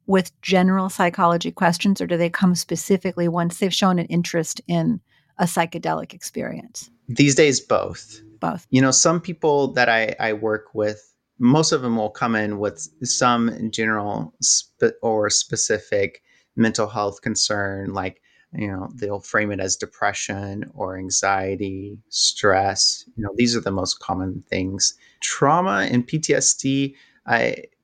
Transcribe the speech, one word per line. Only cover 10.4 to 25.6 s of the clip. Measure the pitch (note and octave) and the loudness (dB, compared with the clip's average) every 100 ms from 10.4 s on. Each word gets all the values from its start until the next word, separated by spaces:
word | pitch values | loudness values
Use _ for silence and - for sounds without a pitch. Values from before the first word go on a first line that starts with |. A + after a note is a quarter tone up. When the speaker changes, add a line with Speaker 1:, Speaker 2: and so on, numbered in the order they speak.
| A2 G#2+ - | -2 -4 -4
Speaker 2:
with, | A2 G#2+ G#2+ _ _ _ - | -2 -2 -4 _ _ _ 0
most | B2 D3+ D#3 | 4 4 4
of | D#3 | 0
them | B2+ A2+ | 0 -2
will | G#2+ | -2
come | - B2 A2 | -2 -2 0
in | G#2 G2+ | 0 -2
with | G#2 - - - | -4 -6 -16 -12
some | B2 - B2+ A#2+ A#2 - A2 | -6 0 2 2 0 -2 -6
general | A2+ A2 G#2+ G#2 A2 A2 - | -4 -2 -2 -2 -6 -8 -4
spe-, | - - - - A#2 - | -2 -2 -2 0 0 0
or | A#2 G#2+ G#2 | -2 0 0
specific | - - A2+ - G#2+ - G2+ G2+ - _ _ _ - | 0 -2 -4 -2 -2 -2 -2 -2 -6 _ _ _ 0
mental | A2 A2+ G#2 | 0 2 -4
health | A2 G2+ G#2 | -2 -4 -4
concern, | A2+ G#2 - G#2 G2 G2 G2 | -6 -2 -2 -2 -2 -4 -6
like, | G2 F#2+ - _ _ _ | -4 -6 -8 _ _ _
you | - G#2 | -6 -6
know, | F#2+ F#2+ B2 | -6 -8 -8
they'll | G#2 G2+ | -6 -6
frame | - G#2+ G#2 | -4 -2 -2
it | G2 | -2
as | F#2+ - | -4 -4
depression | G2+ - G2+ G2 - G2 G2 G2+ - | -6 -4 -4 -2 -6 -6 -6 -8 -10
or | - F#2+ F#2 | -8 -8 -8
anxiety, | F#2 - G2 G2 F#2+ F#2+ G2+ F#2+ G2+ G#2 _ | -4 -2 0 0 -2 -4 -4 -6 -12 -14 _
stress. | - - - G#2 F#2+ G2 G2+ - - - - | -2 -2 2 4 4 2 2 0 0 -10 -8
You | |
know, | G2+ G#2+ | -6 0
these | A#2+ A#2 | 2 2
are | |
the | G2 | -2
most | F#2+ F#2 - | -2 -2 -4
common | - F#2 F#2 F#2 - | -4 -4 -4 -6 -4
things. | F#2+ F#2 G2 - - _ _ | -4 -2 -2 -2 -4 _ _
Trauma | - - C#3 E3 | -8 0 4 4